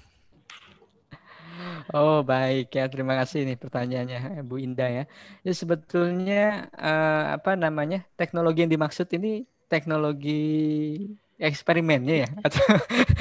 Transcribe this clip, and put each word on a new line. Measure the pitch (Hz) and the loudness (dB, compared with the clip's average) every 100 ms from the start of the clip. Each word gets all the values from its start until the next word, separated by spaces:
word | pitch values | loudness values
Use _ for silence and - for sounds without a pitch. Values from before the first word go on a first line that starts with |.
| _ _ _ _ - - - - _ _ _ - - - 160 175 180 165 143 | _ _ _ _ -20 -20 -20 -20 _ _ _ -20 -20 -20 -20 -16 -12 -12 -4
Oh, | 147 151 151 | 2 4 4
baik | 135 131 131 135 127 | 2 2 2 0 -2
ya, | 139 131 | -2 -2
terima | 135 131 131 | -2 -2 0
kasih | 127 151 | 0 -2
nih | 135 123 | -4 -6
pertanyaannya, | 139 127 123 127 123 123 131 160 | -6 -6 -4 -4 -6 -8 -8 -10
Bu | 127 131 | -8 -8
Indah | 131 127 127 | -6 -2 -2
ya. | 123 147 - - - | -2 -6 -12 -20 -10
Ya, | 185 | -4
sebetulnya, | 175 165 165 - 175 175 180 185 202 208 175 151 | -4 -2 -2 -2 0 0 0 0 2 2 0 -8
eh, | - 156 156 156 156 151 | -6 0 2 2 2 0
apa | 151 190 190 | -2 0 0
namanya, | 160 151 151 190 - | 0 0 -2 -4 -6
teknologi | - 175 170 165 160 | -6 -4 0 2 2
yang | 170 | 2
dimaksud | 160 151 - 175 | 2 0 -2 -4
ini | 175 214 214 254 _ - | -2 -2 -4 -8 _ -4
teknologi | 165 156 156 151 143 143 151 151 156 151 151 151 151 202 214 _ - | -2 0 0 0 -2 -2 -2 0 0 0 0 -2 -6 -10 -14 _ -4
eksperimennya | 156 143 - 170 165 143 127 156 | -4 -2 0 2 4 2 2 0
ya? | 120 160 | 0 -2
<laughs> | - | -2
Atau | - 539 196 - 240 254 - | 2 4 4 4 2 4 4